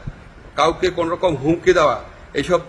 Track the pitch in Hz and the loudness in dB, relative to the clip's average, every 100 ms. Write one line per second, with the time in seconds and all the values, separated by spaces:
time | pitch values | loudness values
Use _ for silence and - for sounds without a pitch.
0 | - - - - - - 156 165 180 170 | -14 -16 -20 -20 -10 -2 0 0 -2 -2
1 | 165 170 185 143 139 170 180 175 147 110 | -4 0 0 0 0 2 2 4 2 0
2 | - - - 143 143 175 | -8 -20 -8 -6 0 -2